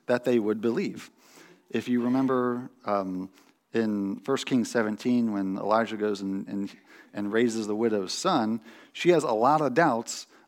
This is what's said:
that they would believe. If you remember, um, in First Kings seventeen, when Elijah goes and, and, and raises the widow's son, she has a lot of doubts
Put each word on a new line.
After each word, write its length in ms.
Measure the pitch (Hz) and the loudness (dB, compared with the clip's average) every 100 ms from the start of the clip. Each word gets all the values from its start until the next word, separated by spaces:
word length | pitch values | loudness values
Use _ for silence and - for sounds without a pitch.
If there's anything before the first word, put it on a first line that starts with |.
| - | -2
that 180 | 120 | -2
they 140 | - 120 | 2 2
would 220 | 107 110 | 2 0
believe. 500 | 113 120 117 - - _ _ - - - - | 0 -2 -4 -6 -16 _ _ -20 -20 -20 -8
If 180 | 117 127 | -6 0
you 140 | 123 | 0
remember, 680 | 120 131 131 131 123 120 127 _ | 2 2 2 2 0 -2 -6 _
um, 460 | - 101 95 90 92 - _ _ _ | -2 -2 -2 -6 -8 -14 _ _ _
in 440 | 117 110 104 98 101 | -2 0 0 -2 -4
First 260 | - 135 - | -2 -2 0
Kings 240 | 131 104 | 0 0
seventeen, 600 | 120 107 107 127 123 113 | 0 -2 -2 0 2 2
when 240 | 101 95 95 | 0 -2 -2
Elijah 400 | 101 110 107 110 | 0 2 0 -2
goes 240 | 107 101 | -2 -2
and, 260 | 98 98 - | -4 -4 -4
and, 300 | 104 101 - _ - - | -6 -6 -10 _ -20 -16
and 180 | - 101 | -8 -2
raises 340 | 110 120 110 104 | 2 2 0 -2
the 100 | 107 | 0
widow's 360 | 117 107 92 | 0 0 -2
son, 480 | - 185 160 110 113 - - - | -4 0 0 0 -2 -8 -20 -18
she 180 | - 170 | -2 4
has 140 | 170 | 4
a 80 | 143 | 4
lot 280 | 110 123 151 | 2 4 4
of 120 | 143 | 2
doubts 540 | 123 135 117 117 - - - | 4 4 2 -4 -12 -16 -20